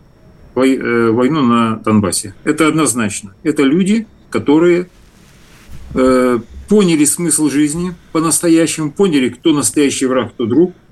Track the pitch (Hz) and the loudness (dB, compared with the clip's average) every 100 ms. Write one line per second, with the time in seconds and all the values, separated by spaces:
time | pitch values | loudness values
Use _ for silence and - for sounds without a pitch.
0 | _ _ - - - - 135 135 120 117 | _ _ -20 -20 -10 -2 0 0 0 0
1 | 117 113 127 160 123 117 113 110 - 107 | 2 2 0 0 2 2 0 -2 0 0
2 | 95 82 107 - - 151 156 160 147 123 | 0 -2 -8 -8 -4 0 0 0 0 -2
3 | 104 - 98 - 160 147 135 165 190 226 | -4 -6 -14 -8 -4 0 2 2 2 0
4 | 220 - - - 104 151 175 175 180 - | -4 -14 -10 -6 0 2 4 2 -2 -14
5 | - - - - - - - - - 131 | -20 -20 -20 -20 -20 -20 -20 -18 -8 0
6 | 131 127 127 120 - - - 214 185 156 | 2 2 2 -2 -6 -14 0 2 4 2
7 | 147 - 175 147 151 135 151 165 180 170 | 0 0 -2 -2 0 0 -2 -2 -8 -10
8 | - 165 160 - 175 165 156 - 151 147 | -8 -4 -2 0 2 2 2 -2 -6 0
9 | 202 143 127 117 170 147 127 - 143 117 | 0 2 -2 -2 0 0 0 0 0 0
10 | 131 127 110 - 117 131 185 - _ | -2 -2 -4 -4 -2 2 0 -2 _